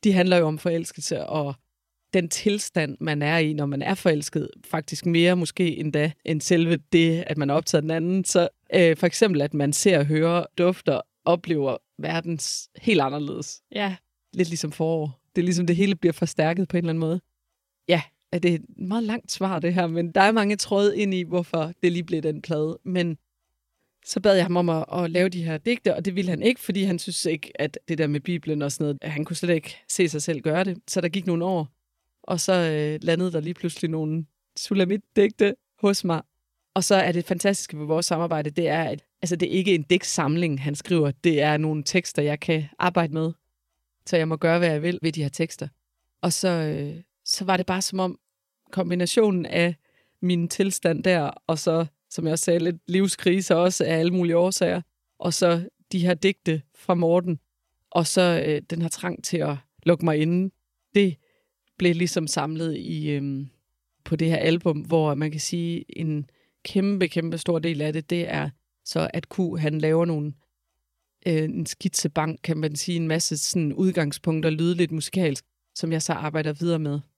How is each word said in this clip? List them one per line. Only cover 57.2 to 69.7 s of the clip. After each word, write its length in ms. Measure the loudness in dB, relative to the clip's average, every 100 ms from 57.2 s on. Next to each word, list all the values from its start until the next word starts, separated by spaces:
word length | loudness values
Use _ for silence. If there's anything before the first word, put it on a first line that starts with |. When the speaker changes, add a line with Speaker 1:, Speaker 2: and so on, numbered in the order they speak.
| 2 -4 _ _ _ _ _
Speaker 1:
og 180 | -2 0
så, 360 | 2 2 2 0
øh, 140 | -2 -4
den 120 | -4
her 80 | -4
trang 340 | -4 -8 -8
til 140 | -4 -2
at 180 | -2 -4 _ _ 0
lukke 200 | 2 2
mig 120 | 2
inde, 340 | 2 2 -2 _ _ _ _ 2
det 200 | 2 0 _ _ _ _ _ _
blev 180 | 0 2
ligesom 320 | 0 -2 -2
samlet 500 | -2 -2 -4 -4 -6
i, 320 | -6 -6 -2
øhm, 400 | -2 -4 -6 -8 _ _ _ _ _
på 120 | -6 -2
det 120 | 0
her 100 | 2
album, 420 | 2 2 0 -2
hvor 340 | 0 2 2 0
man 160 | -2
kan 80 | -4
sige, 440 | -6 -4 -4 -6 -8 -8
en 260 | -4 -4 -6 _ _ _ -4
kæmpe, 420 | 0 0 0 0
kæmpe 300 | -2 -4 -4
stor 220 | -2 0
del 220 | 0 -2
af 120 | -2
det, 160 | -4 -4
det 200 | -4 -2
er 200 | -4 -6 -8 _ _ -6
så, 240 | -2 -2
at 160 | -4 -8
Q, 80 | -4 -2 0
han 200 | -2